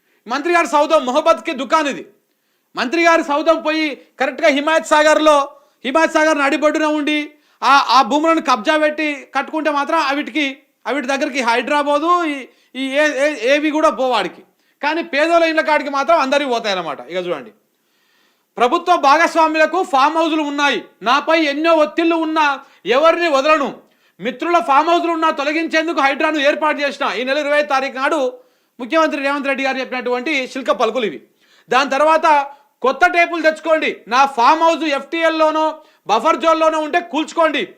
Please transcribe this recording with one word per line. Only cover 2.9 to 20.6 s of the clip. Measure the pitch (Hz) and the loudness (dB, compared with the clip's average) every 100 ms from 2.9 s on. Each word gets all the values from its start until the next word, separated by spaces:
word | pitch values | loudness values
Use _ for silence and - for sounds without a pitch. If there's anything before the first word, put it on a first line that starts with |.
| 330 | 0
గారి | 339 330 | 2 2
సౌధం | 294 294 311 320 | 0 -2 0 0
పోయి | 311 320 311 254 _ - | 0 -2 -4 -6 _ -6
కరెక్ట్గా | 269 269 320 | -4 0 0
హిమాయత్ | 277 302 320 320 | 2 0 0 2
సాగర్లో, | 302 311 302 311 285 277 - _ _ | 2 4 4 4 4 2 -8 _ _
హిమాయత్ | 247 311 320 | -2 0 2
సాగర్ | 320 311 302 | 2 2 2
నడిబొడ్డున | 277 285 302 311 | 0 2 0 0
ఉండి | 302 302 285 302 294 _ _ - | -2 -2 -2 -4 -4 _ _ -4
ఆ, | 226 277 247 | 2 4 4
ఆ | 247 | 2
భూములను | 226 294 330 320 | 4 2 2 0
కబ్జా | - 247 254 311 | 0 0 0 0
పెట్టి | 302 302 302 277 - | 0 -2 -6 -6 -8
కట్టుకుంటే | 269 - 311 302 | -6 -6 -4 -2
మాత్రం | 285 285 330 | -2 -2 -2
అవిటికి, | 277 285 226 269 277 269 _ _ 208 | 0 -2 -4 -4 -4 -6 _ _ -6
అవిటి | 285 254 | -6 -4
దగ్గరికి | 269 294 269 | -4 -4 -4
హైడ్రా | 233 240 277 294 | -2 0 0 -2
పోదు, | 285 285 330 349 | 0 0 2 0
ఈ, | 320 277 233 _ _ | 0 -6 -10 _ _
ఈ | 254 269 | -10 -4
ఏ-, | 277 302 262 294 | 0 0 0 -2
ఏ-, | 269 233 | 0 0
ఏవి | 294 302 | 0 0
కూడా | 302 311 | 2 0
పోవాడికి. | 233 262 226 180 - - _ _ - | 0 -2 0 -2 -8 -20 _ _ -8
కానీ | 285 320 | -4 -4
పేదోళ్ళ | 330 277 330 339 | -4 0 2 4
ఇండ్ల | 330 311 | 2 0
కాడికి | 311 294 277 | 0 0 0
మాత్రం | 277 277 339 | -2 2 2
అందరివి | 262 285 277 | 2 0 0
పోతాయన్నమాట. | 233 220 185 160 127 | -4 -2 -4 -6 -10
ఇక | 127 180 180 | -8 -8 -6
చూడండి, | 151 110 _ _ _ _ _ _ _ _ _ _ - | -6 -10 _ _ _ _ _ _ _ _ _ _ -2
"ప్రభుత్వ | 240 247 359 330 | 0 0 2 2
భాగస్వాములకు | 269 311 330 330 320 311 311 349 | 4 4 2 2 2 2 0 0
ఫామ్ | 370 262 285 320 | 0 2 2 2
హౌస్లు | 330 311 | 0 -2
ఉన్నాయి. | 294 285 | -4 -2